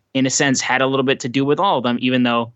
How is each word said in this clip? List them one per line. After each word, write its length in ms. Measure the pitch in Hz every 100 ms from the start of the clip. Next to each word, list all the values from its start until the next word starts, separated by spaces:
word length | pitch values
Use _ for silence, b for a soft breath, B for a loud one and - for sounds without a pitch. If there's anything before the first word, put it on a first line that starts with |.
| _
in 100 | 135
a 60 | 131
sense, 300 | - 143 127
had 220 | - 127
a 40 | 131
little 160 | 135
bit 160 | 131 131
to 80 | 127
do 160 | 131
with 140 | 139 147
all 200 | 196 151
of 40 |
them, 160 | 123 120
even 220 | 127 127
though 300 | 123 117 117